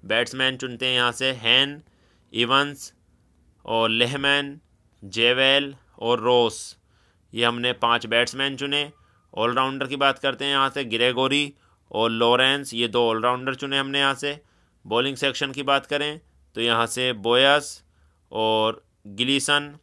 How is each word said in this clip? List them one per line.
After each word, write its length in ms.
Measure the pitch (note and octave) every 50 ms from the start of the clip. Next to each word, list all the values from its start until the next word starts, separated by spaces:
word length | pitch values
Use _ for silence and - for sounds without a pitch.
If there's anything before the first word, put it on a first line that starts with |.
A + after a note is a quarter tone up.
| -
बैट्समैन 520 | F#2+ G#2+ A2+ A#2+ A#2 - C3 C3 C3 C3 C3
चुनते 280 | C3+ B2+ B2 A2+ C3
हैं 100 | B2+ B2+
यहाँ 160 | B2 B2 A#2+
से 200 | A#2 - C3 C3 C3
हैन, 480 | A#2+ A2+ A#2 A#2+ C3 C3+ C#3 C#3+ D3 - _ _ _ _ _ _ _ _ _ -
इवंस 580 | G#2+ A#2+ A#2 C3 C#3 C#3+ C#3+ C#3+ C3+ - - _ _ _ _ _ _ _ _ _ _ _ _ _ _ _
और 240 | - A2+ A2+ A2+ A2+
लेहमैन, 720 | A2 A#2 A#2+ A#2+ C3+ C#3 C#3 C#3 C#3+ C#3+ C#3+ C#3+ C#3 D#3 _ _ _ _ _ _ _ _ -
जेवेल 720 | G2 F#2 A2 A#2 A#2+ B2 B2+ C3+ C3+ C#3 C#3 C#3 C#3 C#3 - _ _ _ -
और 200 | A2+ A#2 A#2+ A#2+
रॉस, 580 | A2 B2 B2 B2 A#2+ A2+ - - - - - _ _ _ _ _ _ _ _ _ _ _ -
ये 120 | A2 A#2+
हमने 280 | A#2+ A#2+ A#2+ A#2+ B2 B2
पांच 300 | - - A#2 A#2+ A#2 A2+ A2
बैट्समैन 480 | A2+ A#2 B2 A#2+ - C3 C3+ C#3 C#3
चुने। 340 | C3 D3 C#3+ C#3+ D3 D3 D3 - _ _ _ _ _ _ _ -
ऑलराउंडर 540 | - A2 A#2 A#2+ C3 C3 C3+ C3+ C3+ C3+ B2+
की 80 | C#3 C#3
बात 220 | C#3 C#3 C3+ -
करते 260 | - C#3 B2+ A2 C#3
हैं, 60 | C#3
यहाँ 180 | C#3 C#3 C3+ C3+
से 140 | C3 D3 C3+
ग्रेगोरी 680 | A#2 G#2+ A2+ A#2+ B2+ B2 A#2+ C3 C3 C#3 D3 D3 C#3+ C#3+ _ _ _ _ _ _ _
और 200 | - G#2 A2+ A#2
लॉरेंस, 640 | A2+ A2+ A#2+ A#2 A#2+ B2 C3 C3 C#3 C#3+ C#3 C3 A#2+
ये 140 | A#2 A#2+ A#2
दो 200 | G2+ A#2+ A#2+ A#2
ऑलराउंडर 460 | A2+ A2+ A2 B2 B2 B2+ B2+ C3 C3
चुने 240 | B2+ C#3 C#3 C3+ C#3
हमने 200 | C#3 C3+ C#3 C#3
यहाँ 140 | C#3 C#3 C3+
से। 240 | C3 - C#3+ C#3+ D3+ _ _ _ _ _ _ _ _ _
बॉलिंग 320 | F#2+ G#2+ A#2 B2+ C#3 C#3 B2+
सेक्शन 340 | C#3+ C#3 B2 - D3 C3+
की 120 | C3 C#3 C#3
बात 200 | C3+ C#3 C#3 C3
करें 340 | - D3 C#3+ D3 D3 D3+ D#3+ _ _ _ _ _ _ _
तो 60 | A2+
यहाँ 240 | A#2 A#2 A#2 A2+ A#2 A2
से 240 | - B2+ B2+ B2+ B2
बोयस 680 | G#2+ G2 A#2 A#2+ B2 C3+ C#3 C#3+ D3 C#3+ - - - _ _ _ _ _ _ _ _ _ _
और 520 | - A2 A2 A2 A2 A2 A2 A2 A2+ - _ _ _ _ _ G#2
गिलीसन 680 | G2 G2 B2 B2+ C#3 C3+ C3 - D3 D3 C#3+ D3 C#3+ D3